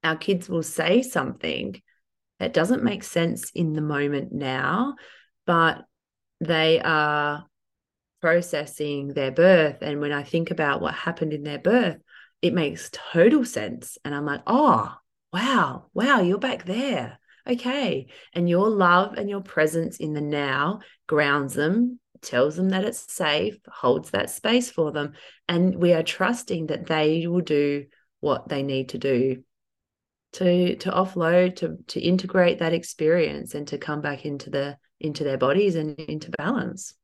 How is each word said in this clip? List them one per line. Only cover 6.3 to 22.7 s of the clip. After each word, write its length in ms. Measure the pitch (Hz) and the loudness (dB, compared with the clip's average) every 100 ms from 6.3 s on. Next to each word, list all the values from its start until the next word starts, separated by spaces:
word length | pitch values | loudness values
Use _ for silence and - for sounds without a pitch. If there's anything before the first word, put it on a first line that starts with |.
| _ | _
they 400 | 165 165 160 160 | -2 2 4 4
are 680 | - 156 151 147 147 147 - _ _ _ _ _ _ _ | 4 2 2 0 -2 -4 -10 _ _ _ _ _ _ _
processing 880 | 170 175 175 151 147 - 147 143 139 | 2 2 0 -6 -6 -6 -4 -4 -4
their 220 | 147 135 | -2 -2
birth. 460 | 135 180 180 151 143 | 4 6 8 4 0
And 180 | - 143 | -6 -4
when 120 | 147 | -4
I 100 | 147 | -4
think 280 | 143 165 165 | -2 -2 -2
about 300 | 165 151 139 | -2 -2 0
what 120 | - | -2
happened 400 | 156 - 170 160 | -4 -6 -4 -4
in 100 | 151 | -4
their 160 | 147 143 | -8 -2
birth, 380 | 180 240 196 - _ - - _ | 2 4 2 -4 _ -20 -20 _
it 120 | 175 | 0
makes 380 | 151 147 160 - | 2 0 -4 -12
total 520 | - - 170 202 151 | -14 -2 6 6 6
sense. 540 | - - 107 - - - 143 | 2 -4 -6 -10 -14 -12 -8
And 80 | |
I'm 120 | 143 147 | -6 -4
like, 160 | 143 - | -6 0
"Oh, 500 | 247 302 123 101 - _ _ _ | 4 4 4 0 -10 _ _ _
wow, 520 | 180 247 254 147 127 _ | -4 0 2 0 -4 _
wow, 280 | - 247 262 | -2 2 4
you're 160 | 175 196 | 4 0
back 280 | 254 - 175 | -2 -4 -6
there. 540 | 208 277 180 117 - _ _ - | -4 -2 -2 -6 -12 _ _ -4
Okay." 580 | 247 247 277 233 135 - - - | -4 -2 -2 -2 -4 -6 -20 -10
And 140 | 175 175 | -2 2
your 220 | 175 214 | 4 2
love 460 | 208 180 175 185 - | 4 6 6 4 -4
and 120 | 202 | -6
your 120 | 202 | -6
presence 560 | 190 - 156 165 160 - | -4 0 2 2 -4 -6
in 160 | 156 | -6
the 80 | 151 | -4
now 600 | 147 147 143 135 147 202 - _ - | -4 -2 -2 0 0 -2 -10 _ 0
grounds 480 | 151 147 143 139 139 | 2 4 2 0 0
them, 440 | 151 208 247 247 _ _ | 0 2 0 -2 _ _
tells 340 | - 123 143 156 | -4 2 2 2
them 140 | |
that 160 | 190 | 0